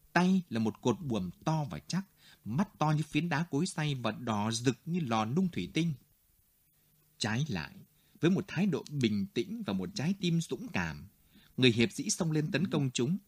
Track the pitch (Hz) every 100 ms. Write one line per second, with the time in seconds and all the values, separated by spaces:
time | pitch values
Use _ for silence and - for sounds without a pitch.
0 | _ 175 185 190 - 113 110 - 127 110
1 | 147 107 90 - 156 160 143 76 - 175
2 | 196 _ - - 98 131 208 - 151 151
3 | 147 147 170 143 170 139 180 - 151 131
4 | 113 110 120 104 110 113 123 117 165 175
5 | 127 113 107 156 185 - 87 156 165 135
6 | _ _ _ _ _ _ _ _ _ _
7 | _ - 107 113 156 92 71 - - _
8 | _ - 165 175 - 151 202 131 - 143
9 | 117 104 98 120 - 233 190 95 90 -
10 | 151 196 170 165 - - 247 95 82 73
11 | - _ _ - _ - 127 113 113 -
12 | - - 165 156 151 143 127 147 135 -
13 | 123 196